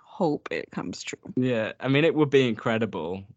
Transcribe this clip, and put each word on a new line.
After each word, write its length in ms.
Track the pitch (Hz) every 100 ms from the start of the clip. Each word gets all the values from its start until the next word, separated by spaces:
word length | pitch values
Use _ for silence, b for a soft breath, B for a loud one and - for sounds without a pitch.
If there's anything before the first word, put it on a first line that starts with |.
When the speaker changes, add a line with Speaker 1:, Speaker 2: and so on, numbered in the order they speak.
Speaker 1:
hope 440 | _ - 175 147 -
it 220 | 80 -
comes 300 | - - -
true. 160 | - - - -
Speaker 2:
Yeah, 360 | 127 117 104 -
I 80 | 131
mean, 180 | 139
it 120 | 160 147
would 140 | 147
be 180 | 135 127
incredible. 760 | 107 123 113 110 92 80 95 98